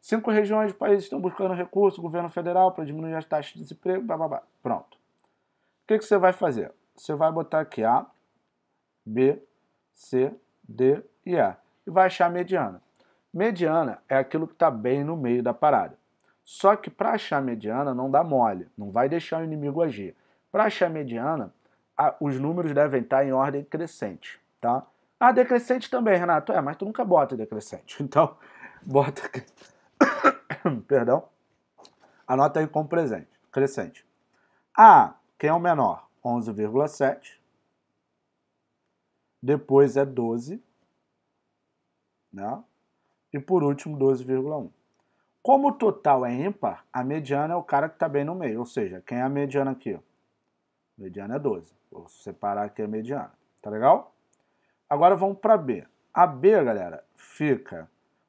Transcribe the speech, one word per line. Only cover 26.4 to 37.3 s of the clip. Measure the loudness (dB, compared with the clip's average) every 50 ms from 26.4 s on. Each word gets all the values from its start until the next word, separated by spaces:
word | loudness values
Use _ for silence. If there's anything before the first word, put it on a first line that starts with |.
| 0 0 -2
É, | -2
mas | -2 -2 -6
tu | -8 -8
nunca | -10 -6 -6 -2
bota | 2 4 4 4 2 -2
decrescente. | -8 -8 -8 -8 -12 -12 -12 -16 -18 -18 -20 -10 -10
<laughs> | -10
Então, | 0 4 4 4 4 2 _ -20 -20 -20 -20 -20 -20 -20 -20 -14
bota | 0 2 2 2 2 -2 -10 -14
aqui. | -12 -12 -12 -14 _ _ _ -20 -20 _ _ _ _ _ _
<coughs> | 2 2 2 2 0 0 0 0 _ _ -14 -6 -4 -4 -4 -4 -4
Perdão. | _ 2 2 2 2 0 0 0 _ _ _ _ _ _ _ _ _ _ _ -20 -20 _ _ _ _ _ _ _
Anota | -4 0 2 2 2 2 0
aí | -4
como | -2 -2 -4 -4 -2
presente, | -2 -2 -2 -2 -4 -8 -10 _ _ _ _ _ -2
crescente. | -2 -2 -2 -2 -6 -10 -10 -12 -20 _ _ _ _ _ _ _ _ _ _ _ _ _ _ _
A, | 8 10 12 12 10 8 6 0 _ _ _ _ _
quem | 0 0
é | 0
o | 2
menor? | 2 0 2 2 2 0 0 -4 -10 _ _ _ _
Onze | -4 -4 -4 -4 -6 -4
vírgula | -4 -4 -2 0 0 0 0
sete. | -2 0 0 0 0 -2 _ -20